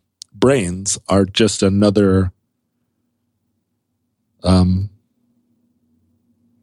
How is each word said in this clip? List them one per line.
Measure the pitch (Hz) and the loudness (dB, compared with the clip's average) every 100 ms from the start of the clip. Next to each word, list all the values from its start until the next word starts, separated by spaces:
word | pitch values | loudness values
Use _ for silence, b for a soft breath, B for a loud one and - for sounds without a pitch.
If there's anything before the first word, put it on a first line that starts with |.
| _ _ - | _ _ -20
brains | 101 123 139 87 92 98 - - | -2 0 0 -2 -6 -8 -8 -2
are | 98 92 | 0 0
just | - 107 - | 0 -2 0
another, | 98 98 104 101 98 95 92 - _ _ _ _ _ _ _ _ _ _ _ _ _ _ _ _ _ _ _ _ | 0 2 2 2 2 2 -2 -8 _ _ _ _ _ _ _ _ _ _ _ _ _ _ _ _ _ _ _ _
um, | 90 92 90 95 101 - _ _ _ _ _ _ _ _ _ _ _ _ _ _ _ _ | 0 2 2 0 -4 -12 _ _ _ _ _ _ _ _ _ _ _ _ _ _ _ _